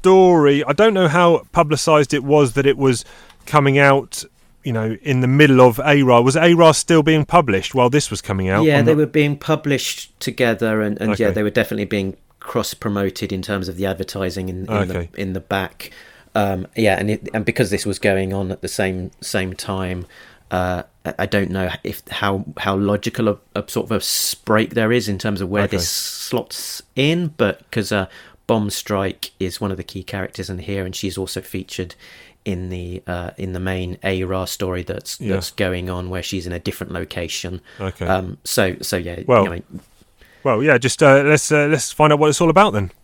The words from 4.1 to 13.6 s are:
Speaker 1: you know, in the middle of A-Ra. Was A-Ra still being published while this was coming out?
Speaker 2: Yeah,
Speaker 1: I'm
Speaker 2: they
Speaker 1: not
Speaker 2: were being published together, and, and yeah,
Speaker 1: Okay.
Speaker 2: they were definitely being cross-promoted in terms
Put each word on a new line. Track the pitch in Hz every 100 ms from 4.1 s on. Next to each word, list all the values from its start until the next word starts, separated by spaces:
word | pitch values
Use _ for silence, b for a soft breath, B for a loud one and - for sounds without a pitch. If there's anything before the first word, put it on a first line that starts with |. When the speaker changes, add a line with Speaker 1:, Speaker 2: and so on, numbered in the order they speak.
| - - _ _ _
Speaker 1:
you | -
know, | 113 110 110
in | 156 127
the | 127
middle | 139 151 131
of | 127 117
A-Ra. | 135 147 131 120
Was | 123 147
A-Ra | 170 170 160
still | 156 - 165
being | 151 160
published | 143 175 139 95 -
while | 131 123
this | 143 -
was | 101
coming | - 95 95
out? | 98
Speaker 2:
Yeah, | 160 143
Speaker 1:
I'm |
Speaker 2:
they | 143
Speaker 1:
not | 156
Speaker 2:
were | 151
being | 156 147 143
published | - 156 147 135 - - - _
together, | - - 120 110 110 107
and, | 107 104
and | 110 104
yeah, | 104
Speaker 1:
Okay. |
Speaker 2:
they | 92
were | 104
definitely | 110 110 110 101
being | 104 95 - _ _
cross-promoted | - 123 101 - 110 101 98 - 101
in | 95
terms | 92 101